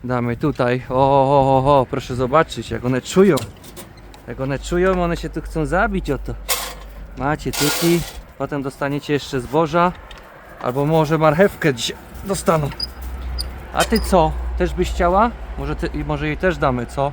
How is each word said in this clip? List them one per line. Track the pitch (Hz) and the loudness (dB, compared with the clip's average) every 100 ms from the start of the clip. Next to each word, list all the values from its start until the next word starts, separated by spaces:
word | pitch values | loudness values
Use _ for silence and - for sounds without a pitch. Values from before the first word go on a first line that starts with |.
Damy | 120 123 120 120 | -2 -2 0 0
tutaj. | 151 131 123 127 123 | -2 0 0 0 -2
O, | |
o, | 127 135 139 135 143 135 135 135 | 2 4 6 6 4 6 4 6
o, | 143 | 4
o, | 123 | 4
proszę | 131 - 123 | -4 -4 -4
zobaczyć, | 127 151 156 - 110 | 2 2 2 -4 -8
jak | 113 123 | -4 -2
one | 127 | -2
czują. | - 185 196 135 - - - - - - - - - | 2 6 6 6 -2 -14 -20 -18 -20 -20 -20 -18 -14
Jak | 120 | -8
one | 135 135 | -6 -6
czują, | - 175 190 185 | -2 0 2 2
one | 170 165 | 0 -2
się | 160 | -4
tu | 165 | -8
chcą | - 160 143 | -6 -4 0
zabić | 170 220 190 151 | 0 0 -2 -2
o | 131 | -4
to. | - 117 - - - - - - - - | -4 -10 -6 -6 -6 -12 -16 -16 -16 -4
Macie | 135 151 135 | -2 -2 -4
tuki, | - 147 - 170 170 147 - - - | 0 0 2 2 2 0 -12 -18 -8
potem | 139 147 | -4 -4
dostaniecie | 135 - 143 143 - | -6 -4 -2 -2 0
jeszcze | 143 - 135 | -2 0 -6
zboża. | 120 143 165 170 175 175 - - - - - - | 0 0 2 4 2 0 -16 -20 -20 -20 -20 -6
Albo | 123 127 143 | -4 0 2
może | 160 147 156 | 2 4 4
marchewkę | 156 151 202 - 160 | 4 6 4 4 0
dzisiaj | 120 - - - - 196 | 0 -6 -8 -14 -14 -6
dostaną. | 190 - 160 139 - - - - - - - - - - | -2 2 2 0 -6 -10 -10 -10 -8 -8 -8 -8 -10 -6
A | - | -2
ty | 170 226 | 0 0
co? | - 190 156 151 - - | 4 4 4 0 -4 -2
Też | 180 | -2
byś | 147 180 | 0 -2
chciała? | - 175 190 233 - - - | 2 2 4 2 -2 -12 -8
Może | 139 151 | -6 -4
ty, | 170 | -4
i | 147 | -4
może | 151 147 151 | -4 -2 -2
jej | 147 | 0
też | 185 151 | -2 0
damy, | 147 123 117 | 0 0 -4
co? | - 139 | -2 -4